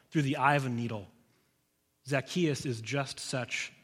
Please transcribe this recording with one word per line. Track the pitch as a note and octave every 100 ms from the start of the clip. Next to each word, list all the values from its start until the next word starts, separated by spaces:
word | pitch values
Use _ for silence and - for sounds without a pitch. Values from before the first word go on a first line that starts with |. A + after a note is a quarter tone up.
| _
through | D#3+
the | C#3 C#3+
eye | C3+
of | D3 C3
a |
needle. | A#2 A#2 A2 F#2 _ _ _ _ _ _ _ _ _ B2+
Zacchaeus | C3+ - F3+ D#3+ C#3
is | C#3+ A2+
just | A2 C#3 C3 -
such | - C3 A#2+ - - -